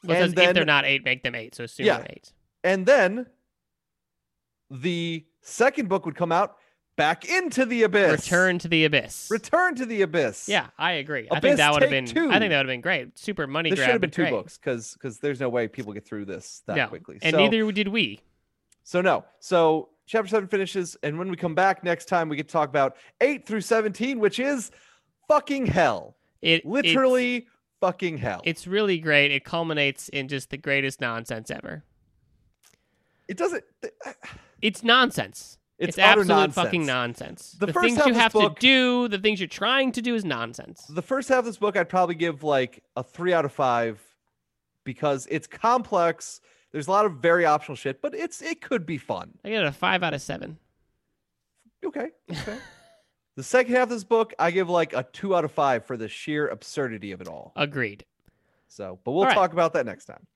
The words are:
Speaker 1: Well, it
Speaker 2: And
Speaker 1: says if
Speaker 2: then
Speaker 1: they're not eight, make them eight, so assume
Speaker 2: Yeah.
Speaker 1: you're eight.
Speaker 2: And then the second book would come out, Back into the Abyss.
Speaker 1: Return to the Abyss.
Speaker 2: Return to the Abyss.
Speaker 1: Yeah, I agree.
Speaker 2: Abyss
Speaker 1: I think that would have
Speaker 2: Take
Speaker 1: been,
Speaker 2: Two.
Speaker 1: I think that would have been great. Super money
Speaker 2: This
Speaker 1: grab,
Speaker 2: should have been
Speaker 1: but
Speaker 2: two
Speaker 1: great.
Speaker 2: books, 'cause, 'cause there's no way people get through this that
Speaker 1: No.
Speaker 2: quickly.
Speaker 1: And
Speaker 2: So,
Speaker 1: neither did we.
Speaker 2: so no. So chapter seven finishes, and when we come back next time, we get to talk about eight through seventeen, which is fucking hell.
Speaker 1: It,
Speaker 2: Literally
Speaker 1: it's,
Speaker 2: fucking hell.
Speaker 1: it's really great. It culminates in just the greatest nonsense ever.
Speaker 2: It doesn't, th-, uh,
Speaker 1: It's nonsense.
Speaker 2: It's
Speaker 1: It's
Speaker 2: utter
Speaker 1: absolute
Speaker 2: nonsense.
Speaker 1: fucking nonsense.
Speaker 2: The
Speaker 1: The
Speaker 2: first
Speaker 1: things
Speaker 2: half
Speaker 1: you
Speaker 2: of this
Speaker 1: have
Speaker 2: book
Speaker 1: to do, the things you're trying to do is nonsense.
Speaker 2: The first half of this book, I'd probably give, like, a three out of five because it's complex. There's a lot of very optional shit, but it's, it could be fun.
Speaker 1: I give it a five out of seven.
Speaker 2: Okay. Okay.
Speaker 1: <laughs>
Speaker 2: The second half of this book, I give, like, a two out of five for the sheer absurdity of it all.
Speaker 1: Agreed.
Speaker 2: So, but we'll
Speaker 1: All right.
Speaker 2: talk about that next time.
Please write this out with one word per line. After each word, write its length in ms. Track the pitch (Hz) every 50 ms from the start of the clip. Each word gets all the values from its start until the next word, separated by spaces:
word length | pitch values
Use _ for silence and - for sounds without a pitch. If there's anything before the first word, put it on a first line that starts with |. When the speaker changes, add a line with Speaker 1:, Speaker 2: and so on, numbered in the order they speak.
| _
Speaker 1:
Well, 120 | 180 165
it 60 | 175
Speaker 2:
And 20 | 180
Speaker 1:
says 40 | 175 175
if 20 |
Speaker 2:
then 180 | 175 180 180 180
Speaker 1:
they're 120 | 180 160
not 200 | 156 147 143 139
eight, 180 | 139 139 139 117
make 200 | 131 127 127 _
them 100 | 127 120
eight, 220 | 120 110 117 -
so 80 | - 120
assume 240 | 117 - - 127 214
Speaker 2:
Yeah. 100 | 160 113
Speaker 1:
you're 100 | 113 -
eight. 200 | - - _ - _ _ _ _ _ _ _
Speaker 2:
And 220 | 175 190 190 185
then 400 | 180 277 277 202 180 196 233 254 - _ _ _ _ _ _ _ _ _ _ _ _ _ _ _ _ _ _ _ _ _ _ _ _ _ _ _ _
the 540 | 139 127 123 180 175 170 170 170 165 160 151 _ _ _
second 480 | _ - - - 226 269 262 - 269 185
book 160 | 190 190 -
would 100 | 175 147
come 160 | - 175 170
out, 260 | 165 175 202 - - _ _ _ _ _ _ _ _
Back 280 | - 165 - - - -
into 420 | - 330 370 370 330 233 240 262
the 180 | 233 247 233 220
Abyss. 280 | 208 180 208 202 175
Speaker 1:
Return 480 | 147 151 - - 180 175 185 185 180 175
to 80 | - 165
the 160 | 170 160 156
Abyss. 460 | 156 151 139 110 - - - - -
Speaker 2:
Return 420 | 214 226 214 - - 330 359 370 330
to 100 | 240 262
the 160 | 226 233 214
Abyss. 480 | 196 170 156 175 147 120 101 - - -
Speaker 1:
Yeah, 180 | 202 196 139 - _ -
I 140 | 151 170 180
agree. 340 | 156 135 151 151 135 113 110
Speaker 2:
Abyss 100 | - 160
Speaker 1:
I 20 |
think 180 | 156 269 285 262
that 140 | 151 147
would 100 | 147 147
have 80 | - -
Speaker 2:
Take 140 | 147 135 127 120
Speaker 1:
been, 60 | 117
Speaker 2:
Two. 160 | 320 330 294
Speaker 1:
I 100 | 220 190
think 100 | 220 202
that 80 | 165 143
would 80 | 139
have 20 | 131
been 140 | 131 123
great. 360 | 120 165 185 156 127 - - -
Super 300 | - - 208 - 156 131
money 220 | 135 156 165 160
Speaker 2:
This 100 | 185 190
Speaker 1:
grab, 60 | 135 127
Speaker 2:
should 40 | 247
have 80 | 233
been 80 | 185 165
Speaker 1:
but 60 | 147
Speaker 2:
two 60 | - 165
Speaker 1:
great. 80 | 170
Speaker 2:
books, 260 | 131 107 90 - - -
'cause, 400 | _ 147 131 117 113 - - _
'cause 200 | - 135 113 -
there's 200 | - 147 143 120
no 80 | 139 127
way 220 | 117 123 117 107
people 240 | 107 - 123 101 104
get 120 | 104 104
through 200 | _ - 104 104
this 360 | 95 95 - - - - - _
that 100 | - 104
Speaker 1:
No. 120 | 143 131 107
Speaker 2:
quickly. 280 | 104 - 175 - - 104
Speaker 1:
And 100 | - 160
Speaker 2:
So, 60 | 160 156
Speaker 1:
neither 340 | 143 139 214 226 220 214
did 160 | 202 202 208 196
we. 320 | 196 233 190 113 101 - _ _ _ _ _ _ _ _ _ _ _ _ _
Speaker 2:
so 160 | - - 180
no. 240 | 180 185 156 110 - _ _ _
So 520 | - - 185 175 165 160 156 160 - _ _ _ _ _
chapter 200 | - 226 214 185
seven 220 | 202 220 196 185
finishes, 480 | - 202 190 175 - 196 180 170 - _
and 160 | - 151 147 160
when 120 | 180 190
we 60 | 180 165
come 180 | - 175 160
back 300 | 156 185 196 190 - -
next 240 | 175 170 170 - -
time, 180 | 190 175 165 156
we 80 | 151
get 140 | 143 151 _
to 20 |
talk 160 | - 165 151 143
about 300 | 127 151 139 131 - - - - _ _
eight 240 | 226 269 294 254 - -
through 140 | 208 220
seventeen, 580 | 185 - 233 226 220 214 185 - 220 262 277 240
which 180 | 214 208 202 -
is 320 | 247 277 294 262 208 - _ _ _ _ _ _ _ _ _ _ _ _
fucking 380 | 302 302 294 - 285 277 262 196
hell. 500 | 135 185 170 139 110 90 73 53 - _ _ _ _ _
Speaker 1:
It, 240 | - 165 165 165 -
Speaker 2:
Literally 720 | 143 196 269 285 165 - 262 269 262 254 254 247 247 247 240
Speaker 1:
it's, 100 | 233 _ _ _ _ _ _ _
Speaker 2:
fucking 380 | - 185 180 - - 175 160 143
hell. 240 | 117 123 98 90 -
Speaker 1:
it's 240 | 165 165 - - 180
really 300 | 185 202 214 202 190 170
great. 320 | 160 160 151 143 143 143
It 140 | 143 139 _
culminates 640 | - - 170 170 165 156 151 143 139 131 - - -
in 180 | - 143 135 131
just 220 | 139 135 127 -
the 80 | - 135
greatest 420 | - 143 139 139 135 135 131 -
nonsense 500 | 135 120 113 113 113 - 123 113 113 -
ever. 360 | - - - - - 156 - _ _ _ _ _ _ _ _ _ _ _ _ _ _ _ _ _ _ _ _ _ _ _ _ _ _ _ _ _
Speaker 2:
It 80 | - 277
doesn't, 260 | 339 381 349 262 - _ _ _
th-, 120 | - 262 - _ -
uh, 60 | - - _ - - - - _ _ _ _
Speaker 1:
It's 220 | - 220 202 - -
nonsense. 720 | 226 233 254 254 240 - - 117 92 - - - - - _ _ _ _ _
Speaker 2:
It's 120 | - 180
Speaker 1:
It's 60 | 165 -
Speaker 2:
utter 220 | 190 190 196 214
Speaker 1:
absolute 80 | 202 180 170
Speaker 2:
nonsense. 200 | 156 151 151 139
Speaker 1:
fucking 300 | - 175 - 185 175 160
nonsense. 680 | 143 127 127 123 120 120 - - - - - - - -
Speaker 2:
The 140 | - 196 196
Speaker 1:
The 40 |
Speaker 2:
first 140 | 160 349 359
Speaker 1:
things 120 | 339 240 233
Speaker 2:
half 60 | 302
Speaker 1:
you 60 | 277
Speaker 2:
of 40 | 240
this 60 | 226 233
Speaker 1:
have 80 | 226 -
Speaker 2:
book 220 | 214 208 208 156 -
Speaker 1:
to 0 |
do, 480 | - 254 269 262 254 247 247 247 247 240
the 100 | 202 196
things 220 | 190 214 214 180
you're 80 | 185 160
trying 460 | - - 196 220 254 269 269 262 -
to 80 | 254
do 120 | 220 247 240
is 120 | 226 202
nonsense. 560 | 180 139 117 117 117 120 - - - 170 - - -
Speaker 2:
The 140 | 147 165
first 280 | 170 - 269 269 254 -
half 100 | 262 254
of 60 | 233
this 100 | 233 208
book, 220 | - 202 208 190 202
I'd 100 | 175 165
probably 280 | - 185 180 175 175
give, 280 | 160 165 170 160 139 147
like, 400 | 151 147 135 127 123 - - _ _ _ -
a 60 | 127
three 280 | _ _ - 170 180
out 140 | 180 170 151
of 80 | 143 -
five 440 | - 143 131 120 120 117 117 110 101 _ _ _ _ _ _ _ _ _ _ _ _ _ _ _ _ _
because 420 | - 127 - - 147 143 139 127 -
it's 160 | - 156 - -
complex. 960 | - - - 226 240 254 220 - - 190 170 170 165 165 - - - - _ _ _ _ _ _ _
There's 140 | 151 147 139
a 20 |
lot 140 | 185 202 214
of 80 | 214 170 135
very 260 | 113 170 170 175 170
optional 320 | 160 151 151 - - 147 120
shit, 240 | - 139 135 -
but 120 | - 294 294
it's, 280 | 285 330 349 - -
it 180 | 370 330 330 -
could 260 | - - 285 233 170
be 120 | 151 170 139
fun. 400 | - - 110 92 87 82 _ _ _
Speaker 1:
I 40 | 202
give 100 | 214 220
it 60 | 190 147
a 40 |
five 320 | 139 - - 185 190 180 180
out 100 | 165 151
of 80 | 143
seven. 360 | - - - - - - 156 - _ _ _ _ _ _ _ _ _ _ _ _ _ _ _ _ _ _ _ _ _ 226 _ _ -
Speaker 2:
Okay. 240 | 381 - 294 233 320 - _ _ _
Okay. 280 | 170 151 - - 208 254 -
Speaker 1:
<laughs> 40 | - - _ _ _ _ _ _ _ _ _ _ _ _
Speaker 2:
The 80 | - 135
second 300 | - - 254 254 240 240
half 80 | 254 254
of 60 | 233
this 120 | 240 233 190
book, 300 | _ 233 226 220 220 - -
I 140 | - 170
give, 180 | 170 190 190 170
like, 220 | 180 175 165 156
a 120 | - 120 131 - _
two 200 | - - 196 190
out 120 | 175 156
of 80 | 147 -
five 320 | - 147 139 131 117 -
for 100 | - 135
the 140 | 117 110 107
sheer 400 | - - - - 151 151 151 139
absurdity 640 | - 110 - - - - 143 127 113 107 95 101 95
of 80 | 92
it 80 | 95 87
all. 240 | 82 69 - - _
Speaker 1:
Agreed. 480 | - 147 143 143 139 123 107 101 101 - _ _ _ _ _ _ _ _ _ _ _ _ _
Speaker 2:
So, 320 | _ - 101 92 92 92 _
but 60 | - 131
we'll 80 | 165
Speaker 1:
All 60 | 202 262
right. 60 | 220
Speaker 2:
talk 200 | 208 190 180 160
about 180 | 170 170 160 160
that 120 | 170 131
next 200 | 113 95 - - _
time. 200 | - - _ _ _